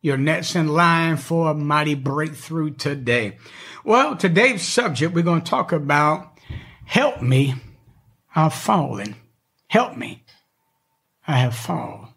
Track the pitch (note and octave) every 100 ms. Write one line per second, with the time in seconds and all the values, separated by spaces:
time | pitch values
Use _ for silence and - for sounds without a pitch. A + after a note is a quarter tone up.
0 | D#3 C3+ D3 D#3+ E3 F3 D#3 D#3 E3+ E3
1 | E3 D#3+ - E3 D#3+ D3+ D3 D3+ D3+ C#3+
2 | C3 C#3+ D#3 C#3+ - D#3+ D3+ - D3 C#3+
3 | A#2+ A#2+ G#2+ - - - - - - A#3
4 | D4+ C4 F#3+ E3 B3+ G#3 - - A#3+ B2
5 | E3 E3+ E3+ E3 D#3+ C#3 B2+ E3 C#3+ D3
6 | D3+ D#3+ - _ - - - - - -
7 | C#4 - B2 C3 C#3 C3 - - _ _
8 | _ _ _ D#3+ D#3 - - G#3 C#3 G#2+
9 | G#2 A2 _ _ _ _ _ - - -
10 | A2+ - _ _ _ _ _ _ _ _
11 | _ _ - C3 B2+ A#2 - F3 A#2+ G#2+
12 | G#2+